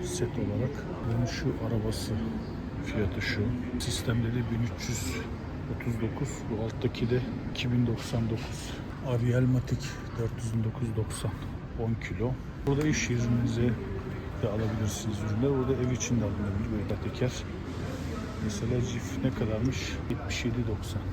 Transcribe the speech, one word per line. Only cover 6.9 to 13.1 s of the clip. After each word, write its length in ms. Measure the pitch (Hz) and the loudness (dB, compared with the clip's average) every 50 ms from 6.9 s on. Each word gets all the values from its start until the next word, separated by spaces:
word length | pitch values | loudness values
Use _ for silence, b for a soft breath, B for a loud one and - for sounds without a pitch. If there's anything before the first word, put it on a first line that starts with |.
| - - 123 113 | 2 2 2 4
de 100 | 123 127 120 - - - - - | 4 2 2 0 -2 -4 -4 -4
iki 220 | - - - 123 120 | -4 -2 0 2 4
bin 140 | 123 120 | 4 4
doksan 440 | 117 113 107 - - - 117 113 110 | 4 2 0 -2 0 0 2 2 2
dokuz. 400 | 113 113 - - - - - - - - - - - - - 135 | 0 0 -2 -4 -6 -6 -6 -6 -6 -6 -6 -6 -6 -6 -2 0
Ariel 340 | 123 117 117 123 120 127 127 | 2 4 4 6 6 6 6
Matic 380 | 127 127 127 120 - - - - - - - - - - - | 6 6 4 4 2 0 -2 -2 -4 -6 -6 -6 -6 -4 -2
dört 260 | 117 113 - - 120 | -2 -2 -2 -2 -2
yüz 200 | 113 110 117 110 | 0 0 0 0
dokuz 320 | 110 110 - 127 113 110 | 0 0 0 -2 0 0
doksan. 340 | 110 107 - - - - - - - - - - - - - - - 117 | 0 0 0 -2 -2 -2 -2 -2 -2 -6 -6 -6 -6 -8 -6 -4 -2 0
On 120 | 113 113 107 - - | 0 0 0 -2 -4
kilo. 220 | 95 92 110 120 131 - - - - - - | -2 0 0 0 0 -2 -4 -8 -8 -2 2
Burada 200 | 143 139 139 151 | 2 2 4 4
iş 240 | 156 147 - - - | 4 4 2 2 0